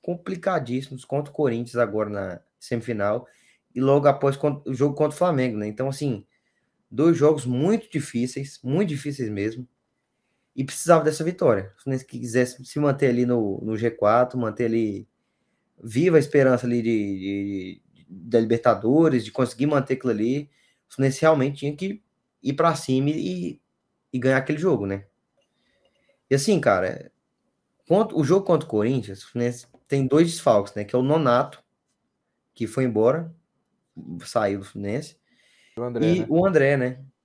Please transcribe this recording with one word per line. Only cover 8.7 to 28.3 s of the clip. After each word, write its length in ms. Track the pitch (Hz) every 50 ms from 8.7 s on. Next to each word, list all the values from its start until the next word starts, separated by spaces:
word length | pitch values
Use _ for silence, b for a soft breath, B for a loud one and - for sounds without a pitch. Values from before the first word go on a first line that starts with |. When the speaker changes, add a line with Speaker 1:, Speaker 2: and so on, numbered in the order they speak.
| 135 170 214 175
Speaker 1:
difíceis 400 | 151 139 - 147 143 139 127 107
mesmo. 380 | 104 98 101 110 113 123 127 _ _ _ _ _ _ _ _ _ _ _ _ _ _ _ _ _ _
E 80 | - 139
precisava 400 | 139 - - - 165 170 160 151
dessa 200 | 156 151 - 156
vitória. 480 | 165 180 - - 143 113 98 95 101 _
Se 60 | _
o 20 | -
Fluminense 220 | 135 135 127 131
quisesse 600 | _ - 117 117 120 110 127 123 123 - - 127
se 140 | - - 147
manter 280 | 147 143 135 139 143
ali 180 | 135 120 120 123
no, 340 | 123 123 120 110 101 98 -
no 140 | - 107 110
G 140 | 104 113 117
quatro, 460 | 113 - 104 104 110 120 127 123 - 127
manter 260 | 120 110 104 - 123
ali 420 | 113 113 117 113 107 101 98 - _ _ _ _ _ _ _ _ _ _ _ _ _ _ _
viva 360 | 87 110 104 123 165 180 165
a 20 | 156
esperança 460 | 135 - - 143 135 131 127 120 -
ali 140 | 123 120 120
de, 80 | 113 117 117 110 104 101 98 95
de, 640 | 92 98 101 101 98 101 101 95 92 92 95 95 _ _ _
de, 120 | _ - _
da 300 | 87 95 82 117 110 117
Libertadores, 840 | 113 110 117 117 - 123 113 98 107 110 131 156 165 156 131 123 113
de 80 | -
conseguir 340 | - - 127 117 - - 135
manter 260 | 147 151 139 135 - 135
aquilo 160 | 131 - 127
ali, 380 | 110 104 110 117 131 143 147 _ _ _ _ _ _ _ _ _
o 60 | -
Fluminense 260 | - 135 135 131 -
realmente 380 | - 160 160 147 127 139 143 -
tinha 160 | - 143 147
que 260 | 147 180 196 208 - _ _ _ _ _ _ _ _ -
ir 100 | 127 143
pra 220 | 143 160 170 156
cima 340 | 139 - - 131 131 139 143
e, 500 | 151 - - 180 185 180 175 175 - _ _ _ _ _ _ _ _ _ _ _
e 80 | - 127
ganhar 180 | 120 131 131
aquele 200 | 131 135 - 156
jogo, 280 | 143 165 190 156 107 101
né? 200 | 98 98 98 98 _ _ _ _ _ _ _ _ _ _ _ _ _ _ _ _ _ _ _ _ _ _ _ _ _
E 60 | 135
assim, 240 | 139 139 220 208 165
cara, 520 | - 123 101 92 92 92 - - - - _ _ _ _ _ _ _ _ _ _ _ _ _ _ _
contra, 300 | _ 160 202 220 - -
o 60 | 151 147
jogo 220 | 127